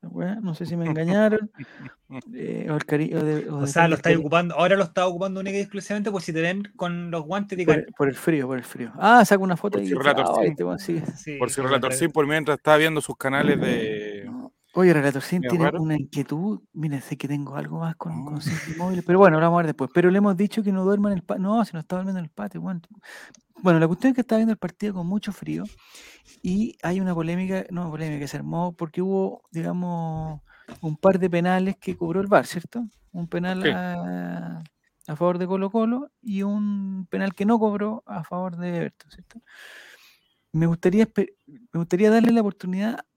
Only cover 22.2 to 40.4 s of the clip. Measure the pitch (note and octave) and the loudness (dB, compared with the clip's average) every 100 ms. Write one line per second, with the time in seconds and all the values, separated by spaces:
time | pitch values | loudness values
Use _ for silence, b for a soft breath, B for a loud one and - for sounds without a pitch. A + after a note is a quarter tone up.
22.2 | D#3+ - G3+ F3 E3+ F3+ E3 - B B | -8 -10 -10 -8 -8 -8 -12 -20 B B
23.2 | B B _ - F#3 E3 D#3+ F3 C4 B3+ | B B _ -2 4 6 4 2 2 2
24.2 | B3 A3 A3+ G#3+ F3 - G#3 F#3 F3 G3+ | 2 2 2 0 -4 -6 -6 -4 -2 -4
25.2 | G#3 F#3+ D3+ D#3 G3+ - B B B B | -4 -10 -8 -8 -8 -14 B B B B
26.2 | B B - F#3+ A3+ - D#3+ F3+ F#3+ E3+ | B B -4 0 -2 -4 -4 -2 0 -2
27.2 | E3 F3 F#3 F#3+ F#3+ F3 F3 D3+ D#3+ D3 | -2 -2 -2 -4 -4 -6 -6 -6 -6 -6
28.2 | C#3+ C#3+ C#3+ E3 F3+ E3+ E3 E3 F#3 G3 | -6 -8 -6 -4 -4 -4 -8 -4 -2 0
29.2 | F#3+ - _ D#3+ E3+ F3 F3+ E3+ E3 D#3+ | -2 -6 _ -8 -4 -4 -4 -4 -6 -6
30.2 | D#3+ D3+ _ B B - E3 D3+ F#3+ F#3 | -8 -10 _ B B -10 -8 2 4 4
31.2 | F3+ E3+ F3 F#3 F#3+ G3 - F3+ E3+ E3+ | 2 2 2 2 0 -4 -8 -6 -2 -2
32.2 | G3 G3 B2 F3 - A#3 A3+ _ _ F3+ | 4 4 4 -6 -8 -10 -10 _ _ -10
33.2 | E3+ E3+ F3+ F#3 F#3+ F#3 F3+ F3 F3 F3+ | -6 -4 -4 0 0 0 -4 -6 -6 -6
34.2 | F3+ F3 E3+ E3+ D#3+ _ _ _ - D3+ | -8 -8 -10 -12 -14 _ _ _ -12 -2
35.2 | F3 F3 F3+ F#3+ G3 A3 A3 B3 D4 _ | 0 0 -2 -2 -2 0 0 -2 -6 _
36.2 | - G3 G3 G#3 G#3 G3+ G3 F#3+ F#3 F#3+ | -8 -4 -2 -2 -2 -4 -6 -8 -6 -4
37.2 | G3 F#3+ G3+ A#3 G#3+ G3+ G#3 A3 - G#3 | -4 -2 2 2 2 0 -4 -6 -10 -12
38.2 | D#3 F3 F#3 E3+ F3 E3+ D#3 _ _ - | -8 -8 -8 -6 -6 -4 -6 _ _ -20
39.2 | F3+ A#3 _ B B B B B B B | -20 -20 _ B B B B B B B
40.2 | B _ | B _